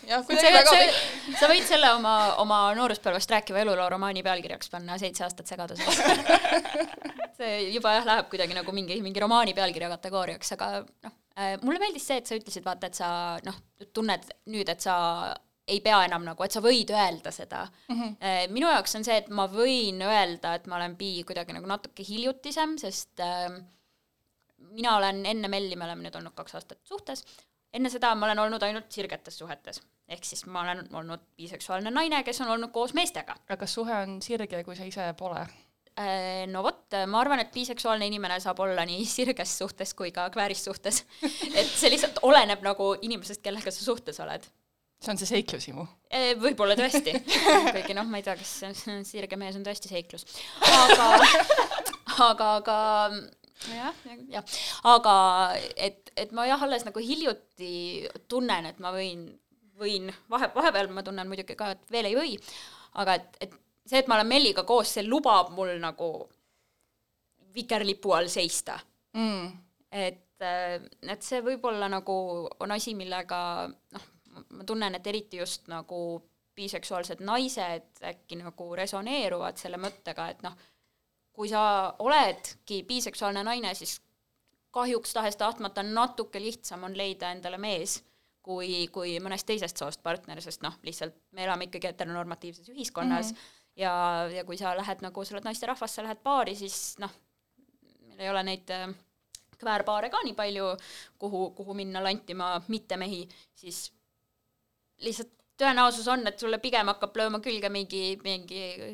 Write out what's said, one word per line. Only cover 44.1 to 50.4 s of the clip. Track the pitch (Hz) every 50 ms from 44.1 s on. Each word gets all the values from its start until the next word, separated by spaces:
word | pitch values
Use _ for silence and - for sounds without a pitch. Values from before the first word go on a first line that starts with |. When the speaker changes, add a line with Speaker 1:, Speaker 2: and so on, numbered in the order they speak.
| 151 -
Speaker 2:
oled. | 160 156 151 - - - _ _ _ _ _ _ _ _ _ - -
Speaker 3:
See | -
on | 208 -
see | 202 -
seiklushimu. | - - - - - 131 - - 131 135 170 - - _ _ -
Speaker 2:
Eh, | - 262 254 247 247 226
võib-olla | 226 285 277 208 208 196 208 226
tõesti. | 247 262 269 285 285 - - 262 - 285 - -
Speaker 3:
<laughs> | - 403 - 392 330 - -
Speaker 2:
Kuigi | 190 - - 196
noh, | 196 220 226
ma | 214
ei | 202 202
tea, | 202 185 180
kas | 190 - - -
see, | 196 196 196
see | - - 226 202 202 202
sirge | - - 214 190 196 190
mees | 196 196 190 190 196
on | 196
tõesti | 202 202 - - 190
seiklus. | 190 175 175 - - - - - - -